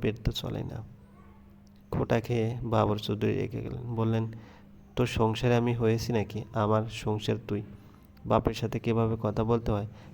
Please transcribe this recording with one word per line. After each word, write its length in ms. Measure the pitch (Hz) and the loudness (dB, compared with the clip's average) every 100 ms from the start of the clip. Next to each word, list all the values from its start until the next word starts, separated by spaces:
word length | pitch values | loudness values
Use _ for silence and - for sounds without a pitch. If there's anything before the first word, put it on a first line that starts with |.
পেট 220 | 113 113 | -2 0
তো 80 | - | -2
চলে 320 | - - 104 | -2 -4 -4
না।" 180 | - - 113 - - - - - - - - - - | -6 -8 -12 -16 -20 -20 -20 -20 -20 -20 -20 -20 -6
খোটা 300 | - 135 120 | -2 2 2
খেয়ে 360 | 110 120 110 120 | 2 0 0 -2
বাবর 360 | 113 110 107 107 | 0 2 4 2
চৌধুরী 360 | - 107 110 | -2 -2 0
রেগে 280 | 101 101 117 | 0 -2 -6
গেলেন। 320 | 113 - 120 | -6 -8 -6
বললেন, 380 | 113 113 113 113 - - - - - - - | 0 2 2 -2 -6 -16 -20 -20 -20 -6 -2
"তোর 100 | 123 | 0
সংসারে 500 | - 113 110 127 120 | 2 2 2 2 4
আমি 180 | 120 | 4
হয়েছি 380 | 120 113 113 - | 2 2 2 2
নাকি? 320 | 120 98 107 - | 0 0 -4 -6
আমার 300 | - 104 110 110 | 0 2 2 0
সংসার 460 | - - 107 - 110 - | -4 -4 -2 -2 -4 -2
তুই। 140 | 104 104 - - - - - - | -6 -6 -14 -20 -20 -20 -12 0
বাপের 280 | 113 113 | 2 2
সাথে 240 | 110 113 117 | 0 -2 -2
কীভাবে 380 | 117 113 113 113 | 0 2 2 2
কথা 220 | 107 104 | 0 0
বলতে 280 | 113 117 117 | 2 2 2
হয় 140 | 104 104 - - | 0 -2 -8 -18